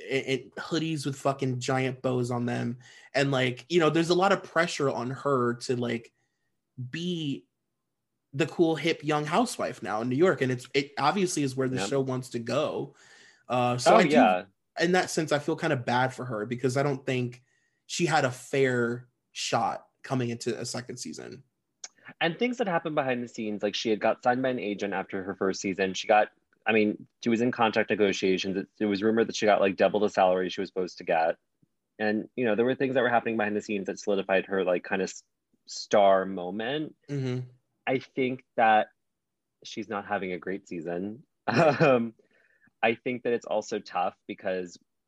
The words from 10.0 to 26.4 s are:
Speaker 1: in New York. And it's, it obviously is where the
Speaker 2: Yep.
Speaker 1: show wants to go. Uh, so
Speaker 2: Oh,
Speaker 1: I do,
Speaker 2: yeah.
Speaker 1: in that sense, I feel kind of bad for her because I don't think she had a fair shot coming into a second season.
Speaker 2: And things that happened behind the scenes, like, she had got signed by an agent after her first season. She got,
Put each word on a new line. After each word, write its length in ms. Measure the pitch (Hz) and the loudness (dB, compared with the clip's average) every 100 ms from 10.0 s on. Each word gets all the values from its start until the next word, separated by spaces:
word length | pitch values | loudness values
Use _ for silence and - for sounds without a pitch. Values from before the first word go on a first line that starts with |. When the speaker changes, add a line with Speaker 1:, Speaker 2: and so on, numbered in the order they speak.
Speaker 1:
in 80 | 123 | -2
New 60 | 127 | 2
York. 240 | 185 143 | 4 4
And 100 | 127 | 0
it's, 160 | 123 - | -2 -2
it 180 | 143 139 - | -2 -2 0
obviously 440 | 139 190 180 160 | 0 2 0 0
is 120 | 139 127 | -2 -2
where 140 | 131 | -2
the 80 | 131 | -2
Speaker 2:
Yep. 120 | 98 | -2
Speaker 1:
show 120 | 139 | -2
wants 280 | 131 127 127 | 0 -4 -6
to 100 | 120 | -8
go. 560 | 113 143 131 92 139 - - - - _ - | -4 -2 -2 -4 -8 -14 -20 -20 -20 _ -4
Uh, 300 | 123 123 127 | 0 2 4
so 160 | - | 6
Speaker 2:
Oh, 40 | - | 8
Speaker 1:
I 60 | |
do, 60 | 160 | 8
Speaker 2:
yeah. 360 | - 98 90 - _ _ - | 6 6 4 -2 _ _ -2
Speaker 1:
in 100 | 175 | 2
that 180 | 180 170 | 2 2
sense, 220 | - 156 | -2 0
I 80 | 147 | 0
feel 160 | 143 156 | 0 -2
kind 160 | 165 | 0
of 120 | 139 120 | 0 0
bad 280 | 123 131 | 0 0
for 120 | - 127 | -2 -8
her 200 | 107 107 | -6 -6
because 300 | 123 131 131 | -2 -2 0
I 80 | |
don't 220 | 143 135 139 | 0 -2 -4
think 360 | 127 123 - _ _ _ _ - | -2 -4 -8 _ _ _ _ -10
she 200 | - 170 | -4 2
had 200 | 156 135 | 2 2
a 60 | |
fair 760 | 123 - 139 135 123 117 123 - _ _ | -2 -4 2 2 2 0 -4 -10 _ _
shot 560 | - - 127 101 - - _ | -10 -2 0 0 -4 -12 _
coming 260 | - 131 120 | -4 -2 -2
into 300 | 117 123 110 | -4 -6 -6
a 60 | 120 | -6
second 320 | 123 123 - | -8 -10 -12
season. 460 | 80 69 60 87 _ _ _ _ - _ - - | -12 -12 -14 -18 _ _ _ _ -20 _ -16 -4
Speaker 2:
And 180 | 160 160 | -4 0
things 200 | 247 240 | -2 -2
that 100 | 233 | -2
happened 280 | 135 165 151 | -2 -2 -2
behind 280 | 131 123 | 0 -2
the 40 | 120 | -6
scenes, 340 | - 107 104 | -8 -6 -4
like, 120 | 107 - | -4 -2
she 140 | 117 | 0
had 100 | 104 | 2
got 200 | 110 - | 0 0
signed 180 | 123 123 | 0 0
by 60 | 131 | 0
an 100 | 127 | -2
agent 340 | 101 101 101 | -4 -4 -4
after 300 | 95 92 98 | -4 -6 -6
her 100 | 92 90 | -6 -2
first 260 | 95 92 | -2 0
season. 320 | 101 92 95 | -2 -2 -2
She 140 | 92 - | 0 4
got, 200 | 107 - _ | 4 4 _